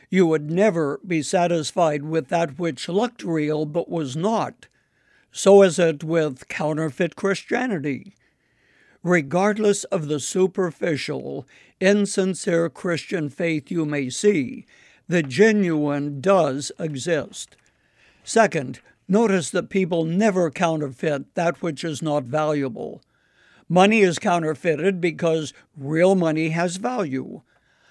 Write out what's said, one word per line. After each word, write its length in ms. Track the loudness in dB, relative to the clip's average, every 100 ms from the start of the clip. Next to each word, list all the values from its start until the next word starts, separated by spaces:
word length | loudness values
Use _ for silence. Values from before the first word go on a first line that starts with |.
| -2
you 160 | 2 4
would 240 | 2 0
never 480 | 2 2 2 -2 -4 -4
be 140 | -4
satisfied 800 | 0 0 2 0 -2 0 0 0
with 260 | -2 -4 -2
that 300 | -2 -2 -4
which 300 | -6 -6 -4
looked 340 | -2 -2 -6
real 440 | -4 -2 -2 -4 -4
but 240 | -4 -4
was 260 | -6 -6 -4
not. 500 | -2 -2 -4 -10 -20 _ _ _ _ _ _
So 300 | 2 8 10
is 180 | 8 6
it 240 | 0 0
with 460 | -2 0 0 -4 -12
counterfeit 640 | -6 -4 -2 -4 -2 -4
Christianity. 1000 | -2 -4 -4 -4 -4 -2 -4 -4 -6 -10 _ _ _ _ _ _ _ _ _
Regardless 840 | 0 0 2 0 0 2 0 0
of 240 | -2 -6 -4
the 100 | -6
superficial, 1300 | -4 0 0 0 -4 -4 -4 -4 -6 -8 -8 -12 -14 -20 _ -2
insincere 920 | 2 2 2 0 -2 -2 -2 0 -2
Christian 580 | -4 -6 -6 -4 -6 -6
faith 420 | -4 -2 -2 -4
you 140 | -4
may 240 | -2 -4 -6
see, 560 | 0 2 2 -2 -8 -18 _ _ _ -4
the 140 | -2
genuine 1000 | -2 4 4 4 2 0 0 -2 -4 -2
does 500 | 2 4 2 -2 -8 -8
exist. 760 | -8 -6 -2 -4 -4 -14 -18 _ _ _ _ _ _ _
Second, 560 | -2 2 4 2 -6 -12 _ _ 0
notice 420 | 2 4 2 0
that 180 | -4 -2
people 380 | -2 0 0 0
never 440 | 2 2 2 0
counterfeit 840 | 0 -2 -2 -6 -4 -4 -4 -6
that 260 | -2 -2 -2
which 240 | -6 -6
is 160 | -8 -6
not 240 | -2 -4
valuable. 800 | -2 -2 -2 -2 -4 -6 -12 -14 _ _ _ _ _ _ 0
Money 320 | 4 6 6
is 180 | 4 2
counterfeited 840 | 0 0 0 -2 -2 0 -2 0
because 500 | -4 0 0 0 -4 -12 _ -12
real 380 | -4 2 4
money 340 | 4 2 0 0
has 300 | 0 -2 -4
value. 640 | -6 -4 -4 -4 -8 -16 _ _ _ _ _